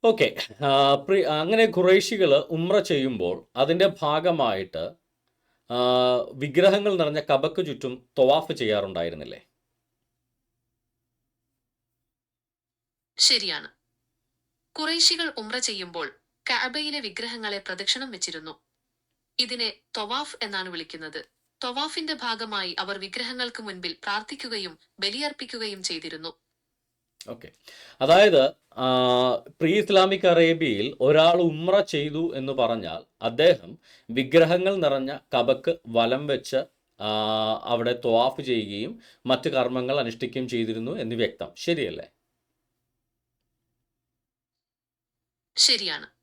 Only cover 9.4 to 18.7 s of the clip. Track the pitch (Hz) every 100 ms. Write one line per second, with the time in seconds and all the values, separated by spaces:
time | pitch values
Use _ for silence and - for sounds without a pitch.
9.4 | _ _ _ _ _ _ _ _ _ _
10.4 | _ _ _ _ _ _ _ _ _ _
11.4 | _ _ _ _ _ _ _ _ _ _
12.4 | _ _ _ _ _ _ _ - - 247
13.4 | 202 151 - _ _ _ _ _ _ _
14.4 | _ _ _ - 311 339 339 339 330 -
15.4 | 214 247 247 202 185 175 143 - _ _
16.4 | - 240 254 269 302 294 220 180 233 233
17.4 | 214 202 196 185 196 254 262 196 - 160
18.4 | 156 - _